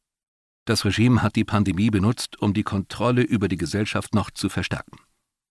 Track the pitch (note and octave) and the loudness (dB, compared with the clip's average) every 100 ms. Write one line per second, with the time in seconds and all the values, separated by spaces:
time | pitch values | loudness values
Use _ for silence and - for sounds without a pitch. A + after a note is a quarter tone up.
0 | _ _ _ _ _ _ - G#2+ G#2 G2 | _ _ _ _ _ _ -2 0 0 2
1 | B2 A2 G#2+ A2 G#2 G2+ G2 F2+ A2 G#2 | 4 4 2 0 0 2 2 2 2 2
2 | G#2 C3 - - G#2 G2+ - G2 - - | 2 0 -6 -4 -2 0 -2 -4 -4 -4
3 | A2+ B2 B2 G#2+ F#2+ F2+ D#2+ G2 G#2+ G2+ | 0 2 2 0 0 -2 -2 -2 -2 -4
4 | - G#2 - - G2 G2 - - - - | -2 -2 -2 -4 -4 -4 -4 -6 -10 -20
5 | _ _ _ _ _ | _ _ _ _ _